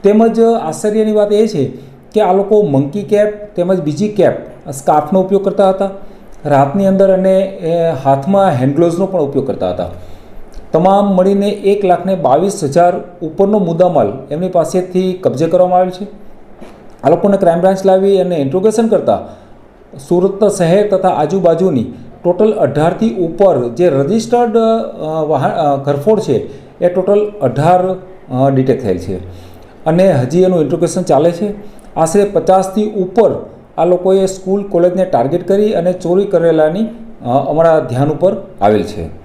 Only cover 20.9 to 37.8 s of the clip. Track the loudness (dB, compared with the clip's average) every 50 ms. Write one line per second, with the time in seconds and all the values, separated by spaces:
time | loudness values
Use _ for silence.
20.9 | 0 0 0 0 0 0 -2 0 -2 2 2 2 2 2 0 0 0 0 -4 -4
21.9 | -10 -16 -18 -20 -20 -4 -2 -2 0 2 2 0 2 0 0 0 0 0 0 0
22.9 | 0 0 -2 -2 -2 -2 -4 -4 0 2 4 4 4 2 -2 -4 -2 0 0 2
23.9 | 2 2 0 0 0 -2 0 0 0 0 0 2 2 2 2 2 0 0 -2 -6
24.9 | -10 -8 -8 -6 -4 -4 -2 0 0 0 0 -2 -2 0 0 0 0 0 -2 -4
25.9 | -4 -2 2 0 0 0 0 -2 -2 -2 -2 -6 -14 -18 -20 -20 -8 -2 -2 0
26.9 | 0 0 0 2 2 2 0 -2 -4 -4 -4 -2 -2 0 2 4 4 4 2 0
27.9 | -4 -6 -10 -18 -20 -20 -14 -8 -2 0 0 2 2 2 2 0 0 -2 0 -4
28.9 | -4 -4 -4 -8 -8 -8 -10 -14 -18 -20 -20 -20 -20 -20 -20 -20 -20 -6 -4 0
29.9 | 2 2 4 4 2 2 0 0 2 2 2 2 2 0 0 0 0 -2 -2 -2
30.9 | -2 -4 0 2 2 2 2 2 0 0 -6 -6 -6 -10 -14 -18 -20 -20 -20 -12
31.9 | -2 -2 -2 2 2 2 0 2 0 -2 2 4 2 2 2 0 -2 -4 -4 -2
32.9 | -2 -4 -4 -2 2 2 2 2 2 -2 -8 -14 -20 -20 -20 -14 -4 -2 0 2
33.9 | 2 0 2 2 2 2 2 0 -4 -6 -4 -2 -2 -2 -2 -2 0 2 2 2
34.9 | 2 0 -2 0 0 0 0 0 -2 -4 -2 0 0 2 2 0 0 0 -2 -2
35.9 | -2 -2 -2 0 0 0 0 0 0 0 2 2 2 4 2 2 0 -2 -4 -4
36.9 | -6 -14 -18 -18 -18 -12 -6 -2 0 0 0 0 0 2 4 4 4 2